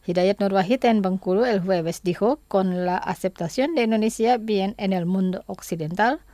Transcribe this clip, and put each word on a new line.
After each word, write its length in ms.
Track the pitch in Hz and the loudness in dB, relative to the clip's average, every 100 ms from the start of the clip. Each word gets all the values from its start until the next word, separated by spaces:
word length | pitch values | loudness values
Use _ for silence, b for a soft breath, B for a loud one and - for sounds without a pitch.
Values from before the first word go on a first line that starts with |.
Hidayat 340 | - 175 185 202 | -4 2 2 2
Nur 140 | 196 | 2
Wahid 320 | 196 185 262 | 2 2 2
en 160 | 240 214 | 4 2
Bengkulu 460 | 190 185 185 190 247 | 2 -2 0 0 2
el 160 | 202 | 0
jueves 400 | 185 180 165 170 | 0 0 0 -4
dijo, 380 | 175 170 208 302 - | -4 0 0 0 -2
"Con 380 | 196 190 180 | 0 0 0
la 140 | 180 180 | -2 -2
aceptación 760 | - 175 185 - 165 - 285 | -4 -6 -6 -6 -4 -2 0
de 100 | 311 | 0
Indonesia 520 | 226 220 220 - 226 240 | 2 2 0 2 2 2
bien 380 | 220 202 190 - | 0 0 0 -2
en 160 | 196 | -2
el 140 | 185 175 | 0 0
mundo 380 | 190 185 180 - | 0 0 -2 -8
occidental, 760 | 190 - 165 156 180 226 311 - | -12 -8 -6 -4 0 0 0 -8